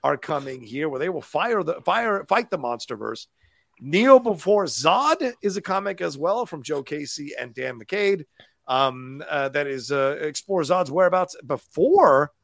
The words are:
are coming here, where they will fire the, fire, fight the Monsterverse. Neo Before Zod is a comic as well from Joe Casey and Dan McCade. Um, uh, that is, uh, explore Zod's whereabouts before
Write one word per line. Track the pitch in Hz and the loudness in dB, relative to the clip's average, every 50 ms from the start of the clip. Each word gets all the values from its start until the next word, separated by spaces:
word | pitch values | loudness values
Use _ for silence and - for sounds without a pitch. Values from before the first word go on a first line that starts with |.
| - | 0
are | 139 147 | -2 -2
coming | 135 - - 156 143 139 135 135 131 120 | -2 -4 -4 -4 -4 -4 -6 -12 -12 -14
here, | 107 113 139 151 156 | -10 -8 -6 -6 -4
where | 139 127 | -4 -4
they | 147 180 | -4 -4
will | 185 151 | -6 -8
fire | 135 - - 147 180 233 240 208 180 | -10 -6 -4 -4 -2 0 0 -2 -2
the, | 151 170 - - | -2 -6 -4 -2
fire, | - 180 220 233 226 208 196 190 - | 0 0 0 0 0 -2 -2 -2 0
fight | 190 220 247 - | 0 0 0 -2
the | - 170 | -6 -4
Monsterverse. | 135 120 120 117 - - 123 104 110 110 113 - - _ _ _ _ _ _ _ _ _ _ _ | -4 -4 -4 -4 -6 -10 -10 -8 -6 -8 -8 -8 -12 _ _ _ _ _ _ _ _ _ _ _
Neo | - 135 147 185 226 262 269 254 | -10 -2 0 2 6 8 8 8
Before | 240 233 208 165 - 185 208 208 196 | 8 4 -4 -2 0 2 2 2 2
Zod | 156 - - 123 160 180 220 277 302 320 311 320 254 240 _ - | 0 -4 0 2 2 2 4 4 2 0 0 0 -6 -6 _ -4
is | 202 185 | -4 -4
a | 202 190 | -4 -4
comic | - 190 190 196 202 196 175 | -2 -4 -2 -2 -4 -6 -4
as | 180 170 143 139 | -6 -6 -6 -2
well | 147 170 196 233 247 | -2 -2 0 0 -2
from | - - 151 123 | -6 -8 -12 -8
Joe | - 151 143 139 | -6 -6 -6 -4
Casey | - 147 151 147 139 - - 147 143 - - | -6 -8 -8 -8 -8 -10 -10 -10 -12 -10 -10
and | 123 123 113 | -10 -10 -10
Dan | 123 127 131 123 117 | -8 -8 -8 -8 -10
McCade. | 110 _ - 202 208 202 202 185 151 _ _ _ - _ _ _ _ - | -10 _ -4 -2 0 0 0 0 -4 _ _ _ -20 _ _ _ _ -2
Um, | 127 131 135 135 127 127 127 127 131 139 151 - | 0 2 2 2 0 -4 -12 -14 -14 -14 -10 -6
uh, | 156 147 139 139 | -2 -2 -2 0
that | 131 147 143 | -2 -2 -2
is, | 139 139 131 120 120 | -2 -4 -6 -4 -4
uh, | 143 139 135 135 143 156 | 0 0 0 0 0 -2
explore | 156 151 143 - - _ 196 185 160 | -4 -6 -6 -6 -6 _ -2 -2 2
Zod's | 131 180 180 180 143 | 2 2 0 0 0
whereabouts | 135 175 185 180 180 185 180 175 - - - | 2 4 4 4 4 2 0 -2 -6 -18 -8
before | 123 143 123 - _ _ - 165 262 349 403 359 202 139 135 147 147 _ _ | -6 -6 -6 -6 _ _ 2 4 6 6 8 8 8 8 6 4 2 _ _